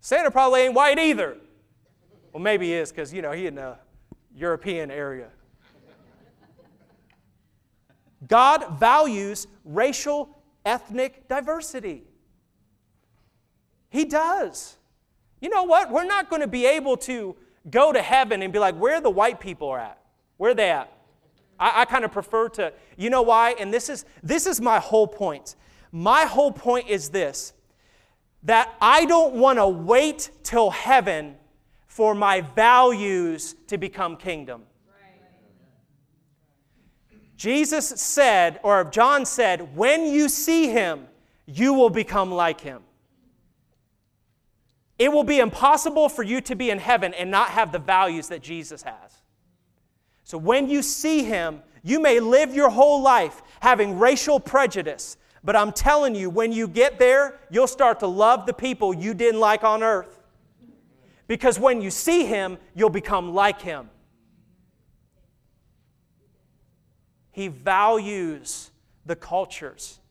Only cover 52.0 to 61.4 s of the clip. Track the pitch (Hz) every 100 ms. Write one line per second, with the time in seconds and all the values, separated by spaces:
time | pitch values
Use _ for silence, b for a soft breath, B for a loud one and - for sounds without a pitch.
52 | 311 240 226 262 302 269 277 214 294 294
53 | 269 240 160 - b b 247 240 202 185
54 | 240 277 - 285 - 269 262 190 156 139
55 | - - b b - 208 208 214 269 294
56 | 277 208 185 175 226 226 220 170 269 -
57 | 247 269 277 254 _ 180 254 262 254 220
58 | 196 185 214 247 196 - 254 226 196 175
59 | 196 196 233 220 214 214 220 220 226 202
60 | 175 - _ _ _ _ _ _ _ b
61 | b b - 226